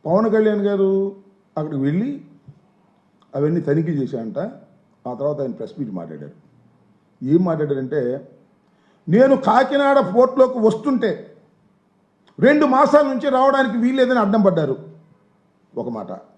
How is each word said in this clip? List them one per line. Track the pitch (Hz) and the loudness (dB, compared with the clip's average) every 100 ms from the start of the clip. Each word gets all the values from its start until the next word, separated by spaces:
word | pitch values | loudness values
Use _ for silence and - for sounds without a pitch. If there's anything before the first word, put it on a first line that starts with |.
| 156 | 0
పవన్ | 185 220 | 0 2
కళ్యాణ్ | 220 214 208 | 2 2 2
గారు | 202 196 190 196 196 196 _ _ _ - | -2 0 0 0 -2 -8 _ _ _ -8
అక్కడికి | 151 139 | -6 -2
వెళ్ళి | 139 165 254 285 - - - _ _ _ _ _ _ _ _ 139 | -2 -2 -4 -8 -16 -20 -20 _ _ _ _ _ _ _ _ -2
అవన్నీ | 147 175 | 0 0
తనిఖీ | 156 151 160 | 0 -2 0
చేశారంట. | 147 127 127 113 101 208 - _ _ _ _ 123 | -4 -4 -6 -8 -8 -8 -12 _ _ _ _ -12
ఆ | |
తర్వాత | 120 143 139 | -6 -4 -4
ఆయన | 131 | -6
ప్రెస్ | 107 110 - | -8 -12 -10
మీట్ | 113 | -10
మాట్లాడారు. | 92 82 76 71 - _ _ _ _ _ _ _ _ 127 | -10 -12 -14 -18 -20 _ _ _ _ _ _ _ _ 0
ఏం | 165 | 2
మాట్లాడారంటే, | 180 160 147 139 131 147 123 135 - _ _ _ _ _ _ _ - | 2 -2 -2 -4 -4 -4 -4 -6 -12 _ _ _ _ _ _ _ 0
"నేను | 196 269 269 | 4 4 4
కాకినాడ | - 233 269 285 277 277 196 220 | 2 2 2 0 2 2 2 2
పోర్టులోకి | 254 262 254 254 | 2 4 2 4
వస్తుంటే | 220 220 294 254 208 151 - - _ _ _ _ _ _ _ _ _ - | 0 0 -2 -2 -2 -6 -12 -20 _ _ _ _ _ _ _ _ _ 2
రెండు | 220 302 294 | 4 4 2
మాసాల | 262 294 294 285 | 2 4 4 2
నుంచి | 262 285 | -2 -2
రావడానికి | 262 269 269 262 226 | 2 2 2 0 0
వీల్లేదని | 240 262 254 254 | 0 2 2 2
అడ్డం | 202 220 | 2 2
పడ్డారు." | 196 165 147 131 - - _ _ _ _ _ _ _ - | 2 2 -2 -6 -10 -20 _ _ _ _ _ _ _ -12
ఒక | 120 | -10
మాట. | 113 92 95 - | -10 -12 -14 -16